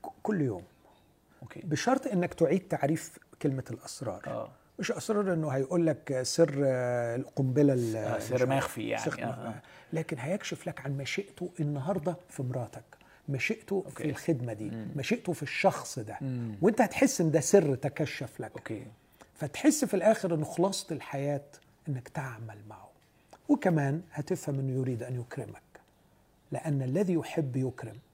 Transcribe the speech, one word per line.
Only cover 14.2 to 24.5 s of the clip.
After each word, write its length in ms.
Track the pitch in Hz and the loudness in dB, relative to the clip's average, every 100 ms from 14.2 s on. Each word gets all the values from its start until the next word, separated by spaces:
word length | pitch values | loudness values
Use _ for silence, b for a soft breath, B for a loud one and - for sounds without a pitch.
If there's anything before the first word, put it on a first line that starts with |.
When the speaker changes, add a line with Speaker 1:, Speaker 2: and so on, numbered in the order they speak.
| - 143 120 | 0 2 2
Speaker 1:
دي، 160 | 107 107 | 0 -6
Speaker 2:
مم. 180 | 113 107 139 | -6 -6 -4
Speaker 1:
مشيئته 380 | 131 233 - | -2 -2 -2
في 100 | 156 | -4
الشخص 560 | 139 - 196 - - - | -4 2 2 2 -6 -8
ده. 180 | 107 - | -8 -6
Speaker 2:
مم. 340 | 135 127 117 101 | -6 -4 -4 2
Speaker 1:
وأنت 200 | 185 220 | 2 4
هتحس 400 | 220 - 269 - | 2 6 4 4
إن 100 | 165 | 4
ده 80 | 151 | 4
سر 360 | - 202 156 131 | 8 8 8 0
تكشف 640 | 143 - 151 - 131 - | -2 -2 -4 -4 -10 -10
لك. 120 | 113 - | -12 -10
Speaker 2:
أوكي. 300 | - 110 113 - _ B B - | -10 -10 -10 -18 _ B B -8
Speaker 1:
فتحس 500 | 151 - 311 - 226 | -8 2 4 4 2
في 80 | |
الآخر 400 | 165 185 220 185 | 4 4 4 2
إن 120 | 165 151 | 0 0
خلاصة 500 | - 185 190 - 156 | 2 2 2 -6 -8
الحياة 500 | - 139 143 139 143 - _ _ - | -6 -4 -2 -2 -4 -20 _ _ -6
إنك 180 | 131 120 | -6 -6
تعمل 500 | - 135 110 113 104 107 | -10 -8 -10 -12 -14 -18
معه. 200 | 101 - _ B B B B - | -18 -20 _ B B B B 0
وكمان 520 | 294 190 160 139 151 - | 2 4 4 4 0 -4
هتفهم 460 | - 143 180 - | -8 -4 -4 -2